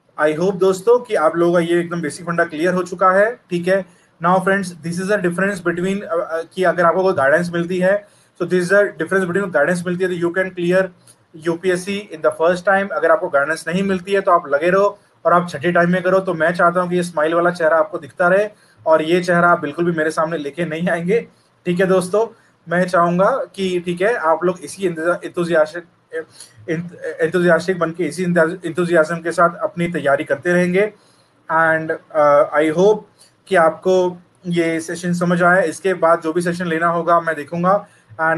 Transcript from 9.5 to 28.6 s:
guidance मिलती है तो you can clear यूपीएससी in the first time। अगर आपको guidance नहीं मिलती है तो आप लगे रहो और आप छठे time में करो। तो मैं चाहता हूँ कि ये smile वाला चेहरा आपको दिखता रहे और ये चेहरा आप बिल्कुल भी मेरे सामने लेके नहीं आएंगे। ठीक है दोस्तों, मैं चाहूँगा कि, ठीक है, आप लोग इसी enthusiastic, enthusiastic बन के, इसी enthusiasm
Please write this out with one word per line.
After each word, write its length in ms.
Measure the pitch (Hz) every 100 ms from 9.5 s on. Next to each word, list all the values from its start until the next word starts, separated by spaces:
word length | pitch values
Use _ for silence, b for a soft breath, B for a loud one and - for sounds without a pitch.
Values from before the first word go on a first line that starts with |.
guidance 300 | 156 156 180 175
मिलती 160 | 180
है 160 | 185 175
तो 80 | 170
you 100 | 190
can 180 | 185 185
clear 280 | 175 185 185 - b b b 165
यूपीएससी 720 | 160 170 185 180 180 202 208 156
in 60 |
the 100 | 156 151
first 200 | 165 180
time। 300 | 202 196 196
अगर 200 | 151 160
आपको 180 | 160 175
guidance 360 | 139 147 156 160
नहीं 160 | 180
मिलती 300 | 196 185 185
है 80 | 196
तो 100 | 190
आप 120 | 170 147
लगे 220 | 139 170
रहो 300 | 196 202 202 b b 165
और 80 |
आप 160 | 175 175
छठे 220 | 147 170
time 200 | 175 175
में 120 | 185
करो। 160 | 180 190
तो 140 | 185
मैं 180 | 160 160
चाहता 300 | 175 170 180
हूँ 80 | 180
कि 60 | 180
ये 80 |
smile 300 | 175 151 160
वाला 180 | 170 175
चेहरा 260 | 175 160 160
आपको 200 | 156 170
दिखता 300 | 143 - 175
रहे 220 | 190 214 b b b 160
और 160 | 160
ये 220 | 156 180
चेहरा 260 | 175 170 175
आप 100 | 170
बिल्कुल 260 | 147 156 175
भी 60 |
मेरे 200 | 160 156
सामने 260 | 160 160 165
लेके 280 | 143 156 160
नहीं 240 | 160 180
आएंगे। 380 | 170 175 233 - b b _ 180
ठीक 140 | 175
है 60 | 190
दोस्तों, 420 | 190 180 202 226 b b b 165
मैं 180 | 170 180
चाहूँगा 440 | 175 170 175 202 262 - 190
कि, 240 | 185 180
ठीक 220 | 175 175
है, 140 | 202 240
आप 280 | 160 160
लोग 160 | 180 180
इसी 300 | 147 - 185
enthusiastic, 920 | 160 160 180 165 175 170 165 156 170 - _ _ 160 156 B B B - 160 175 143 160 151
enthusiastic 540 | 160 180 175 160 170 185
बन 140 | 165
के, 120 | 165
इसी 220 | 156 151 180
enthusiasm 960 | 170 160 180